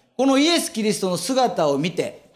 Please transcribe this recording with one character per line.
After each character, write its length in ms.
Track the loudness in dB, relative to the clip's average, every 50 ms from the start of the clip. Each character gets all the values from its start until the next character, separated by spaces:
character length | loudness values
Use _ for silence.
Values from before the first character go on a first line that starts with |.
| _ _ _
こ 100 | 0 2
の 120 | 4 4 4
イ 80 | 4
エ 140 | 2 2 0
ス・ 120 | -2 -4 -4
キ 100 | -2 -2
リ 100 | 0 0
ス 80 | 0
ト 100 | -2 -2
の 60 | -2
姿 520 | -4 -4 -2 0 0 0 0 0 0 0 2
を 100 | 2 0
見 140 | -2 -2 -2
て、 380 | -4 -6 -6 -8 -12 -20 _ _